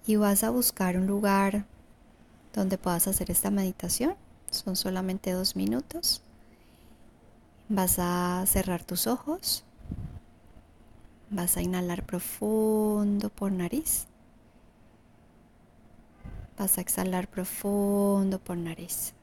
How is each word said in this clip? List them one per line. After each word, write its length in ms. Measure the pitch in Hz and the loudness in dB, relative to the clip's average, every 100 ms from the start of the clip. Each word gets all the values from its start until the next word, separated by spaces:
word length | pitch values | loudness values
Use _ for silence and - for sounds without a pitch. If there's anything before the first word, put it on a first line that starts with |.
| - | 2
Y 100 | 214 | 4
vas 280 | 208 202 | 6 4
a 60 | 220 | 2
buscar 480 | 247 247 - 185 180 | 2 0 0 0 2
un 80 | 190 | 2
lugar 580 | 202 202 196 196 208 202 - - - - - - - - | 2 4 4 4 0 -6 -16 -20 -20 -20 -20 -20 -20 -6
donde 240 | - 190 190 | 0 0 0
puedas 300 | 190 170 196 | 0 0 2
hacer 240 | 196 180 | 0 0
esta 200 | - 196 | 0 2
meditación. 640 | 196 190 - 175 - 269 392 - - - | 2 0 -2 -4 0 0 0 -12 -18 -8
Son 240 | - - | -6 -2
solamente 560 | 185 185 185 185 185 190 | -2 -2 -2 -2 -2 -2
dos 240 | 180 190 | 0 0
minutos. 680 | 190 196 240 285 330 - - - - - - - - - - - - - - - - - | 0 0 0 -4 -4 -2 -2 -6 -20 -20 -20 -20 -20 -20 -20 -20 -20 -20 -20 -20 -20 -2
Vas 320 | 202 185 - | 2 2 2
a 420 | 175 180 180 180 185 | 0 0 0 0 2
cerrar 340 | 196 185 175 | 2 0 -4
tus 240 | - 180 - | -4 -4 0
ojos. 580 | 247 - 349 - - - - - - - - - - - - - - - - - - - | -2 -2 -6 -4 -4 -6 -20 -10 -8 -8 -12 -18 -20 -20 -20 -20 -20 -20 -20 -20 -20 -6
Vas 260 | 202 175 180 | -2 0 0
a 60 | |
inhalar 420 | 175 180 180 175 | 0 0 -2 -4
profundo 1300 | - 175 - - 208 220 214 214 214 208 208 202 208 | -4 -6 -6 -4 0 2 4 4 2 2 2 0 -2
por 220 | - 196 | -4 -2
nariz. 560 | 185 175 262 320 - - - - - - - - _ - - - - - - - - - - - - - - - - - - | -2 -2 -2 -2 -4 -4 -18 -20 -20 -20 -20 -20 _ -20 -20 -20 -20 -20 -20 -20 -20 -20 -20 -20 -20 -20 -16 -12 -12 -12 -4
Vas 180 | 196 - | 0 0
a 20 | |
exhalar 480 | 180 - 185 185 196 | 0 -2 0 -2 -4
profundo 1120 | - 185 - 202 202 202 202 202 196 196 190 | -6 -6 -4 -2 2 2 4 4 4 2 0
por 160 | - 175 | -4 -6
nariz. 560 | 170 165 170 - - - | -4 -8 -8 -6 -8 -10